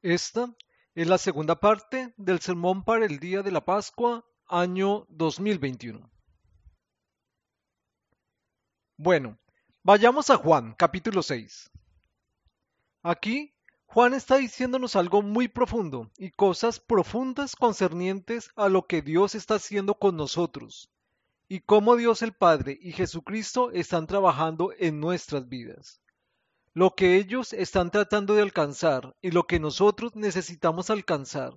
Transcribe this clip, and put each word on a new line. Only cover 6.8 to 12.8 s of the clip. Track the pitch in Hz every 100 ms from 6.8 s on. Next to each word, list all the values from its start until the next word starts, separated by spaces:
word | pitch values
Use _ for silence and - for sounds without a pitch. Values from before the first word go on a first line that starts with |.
| _ _ _ _ _ _ _ _ _ _ _ _ _ _ _ _ _ _ _ _ _ -
Bueno, | 156 165 123 107 _ _ _ _
vayamos | 180 202 233 277 285
a |
Juan, | 240 160 151 113 -
capítulo | 170 185 226 190
seis. | - 123 107 - - - _ _ _ _ _ _ _ _ _ _